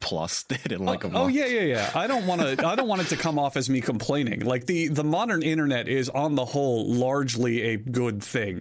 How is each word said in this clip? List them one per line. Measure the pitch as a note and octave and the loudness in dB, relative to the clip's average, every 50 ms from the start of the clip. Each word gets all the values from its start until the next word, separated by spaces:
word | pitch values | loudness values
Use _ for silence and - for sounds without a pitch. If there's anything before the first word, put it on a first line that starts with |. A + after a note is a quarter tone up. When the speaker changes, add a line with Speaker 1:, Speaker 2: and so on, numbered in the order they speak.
Speaker 1:
Plus | - - F#2+ D#2+ D#2+ E2+ - - - | -6 -4 -2 -2 -2 -2 -4 -4 -4
<laughs> | - | -4
did | B2+ - - D#3+ | -6 -4 -4 -4
in, | G#2+ F#2 F#2+ | -4 -2 -2
like, | F#2 F2+ - | -2 -2 -2
Speaker 2:
Oh, | - F#2 | -2 -2
Speaker 1:
a | |
month. | D3+ A3+ C4+ | 0 2 2
Speaker 2:
oh, | C#4 | 2
yeah, | B3+ D4 C#4 | 2 0 0
yeah, | B3 A#3+ A3+ | 0 0 0
yeah. | F#3 D3 B2 A2 G2+ - - | 2 2 2 0 0 0 0
I | D#3+ F#3+ | -2 0
don't | A#3 C#4 A#3+ F#3 | 0 0 0 0
wanna, | F3+ F3+ F3 D#3 C3+ C3+ C3+ | 0 2 2 2 0 2 2
I | D#3 E3 G3+ | 2 2 2
don't | B3+ C4 A3 | 2 0 0
want | G3+ F#3 | 0 0
it | D#3+ - | 0 0
to | D#3+ | 0
come | - - E3 D3+ D3 | 0 0 0 0 2
off | C#3+ C#3 - | 0 0 0
as | C#3+ A#2+ B2 | -2 0 0
me | C3+ B2+ | 0 0
complaining. | - - B2 G#2 - - C#3+ D3 C3+ A2+ G#2 - | 0 0 -2 -2 0 0 0 0 0 -2 -2 -2
Like, | A2+ A#2+ B2+ B2+ B2 | -2 0 -2 -2 0
the, | - F3+ E3 E3 D#3+ | 0 0 0 0 0
the | D3+ D3 D3 | 0 0 0
modern | D3+ D#3+ F#3 A3+ A#3 G3 E3 | 2 2 0 0 0 0 0
internet | C#3+ D#3 D#3+ D#3+ D3+ C#3 C3 A#2+ A2+ - | 2 2 2 2 2 2 2 0 0 0
is, | C3 C3+ B2+ A#2 | 0 0 0 0
on | - - G#2 G#2+ D3 | -2 0 0 2 2
the | C3 B2+ | 0 0
whole, | A#2+ - C#3+ C#3 C3 A#2+ A2 G#2 | 0 0 0 2 2 2 2 2
largely | - B2 B2 B2+ B2+ C#3 C#3+ C#3 B2+ A#2 A2+ B2 A#2+ A#2 A#2+ | 2 2 2 2 2 2 0 0 0 0 0 2 2 2 2
a | A2 A2+ A2+ G#2 | 0 0 0 -2
good | A2+ B2+ A#2+ B2 B2 A#2 G#2+ G2+ | -2 -2 0 0 0 0 0 -4
thing. | - - - B2 G#2+ G2+ F2+ - | -4 -4 -2 -2 -2 -2 -4 -4